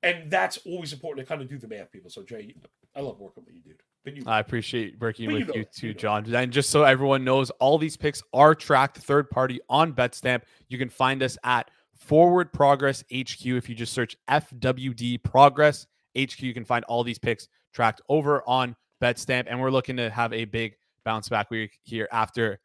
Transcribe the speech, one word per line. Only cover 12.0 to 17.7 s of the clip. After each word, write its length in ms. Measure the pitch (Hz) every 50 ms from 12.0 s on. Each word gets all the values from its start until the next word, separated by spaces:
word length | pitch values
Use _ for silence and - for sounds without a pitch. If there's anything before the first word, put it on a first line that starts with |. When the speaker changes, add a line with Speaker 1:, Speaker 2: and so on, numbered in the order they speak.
| - - 147 156 170 175 175 180 175 - -
Speaker 2:
Progress 500 | - 147 139 143 135 139 139 135 - - _
H 300 | - 127 131 - - -
Q. 180 | - 127 127 123
If 100 | 120 -
you 60 | 120
just 180 | 110 117 113
search 240 | - - 120 113 - _ _ -
F 260 | 131 151 - - - 123
W 340 | 113 131 127 131 127 135 123
D 240 | 113 120 120 120 120
Progress 680 | _ - - 131 139 143 131 135 151 151 143 - - _ _ _ _ _ _
H 240 | 127 135 127 - -
Q, 100 | 127 127
you 60 | 117
can 100 | 123 110
find 220 | - 123 117 113
all 180 | - 120 120 120
these 140 | 120 117 -
picks 300 | - 131 117 - - _ _ _ _ _